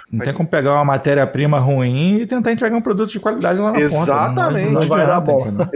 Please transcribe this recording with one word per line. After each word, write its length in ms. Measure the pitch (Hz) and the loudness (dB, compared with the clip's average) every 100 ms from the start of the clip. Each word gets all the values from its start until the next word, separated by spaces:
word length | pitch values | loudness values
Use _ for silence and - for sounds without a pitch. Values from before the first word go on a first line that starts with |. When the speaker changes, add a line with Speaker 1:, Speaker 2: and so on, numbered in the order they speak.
| - | -8
Speaker 1:
não 140 | 113 123 | -6 -4
tem 80 | |
como 160 | 139 165 | -4 -2
pegar 240 | 160 139 | 0 2
uma 120 | 143 143 | 2 2
matéria-prima 760 | 135 147 139 135 131 147 147 | 0 2 2 0 0 0 2
ruim 560 | 131 139 123 127 170 208 | 2 2 0 0 2 0
e 100 | 233 | 0
tentar 260 | 254 233 | -2 0
entregar 240 | 233 233 233 | 0 0 -2
um 60 | |
produto 300 | 226 202 214 | -2 -2 -2
de 80 | 214 | -4
qualidade 400 | 214 226 175 185 | -4 -2 0 0
lá 120 | 208 | 0
na 20 | |
ponta. 200 | 220 147 | 0 0
Não, 80 | 151 | 0
Speaker 2:
Exatamente. 680 | - 143 175 127 359 - - | 0 0 0 0 -2 0 0
Speaker 1:
não 100 | 147 | 0
Speaker 3:
Não 60 | 160 | 2
vai 180 | 156 147 | 2 2
dar 120 | - | 2
Speaker 1:
adianta, 140 | 151 | 2
Speaker 3:
bom. 160 | 139 117 | 0 0
Speaker 1:
entendeu? 200 | 101 180 | -2 0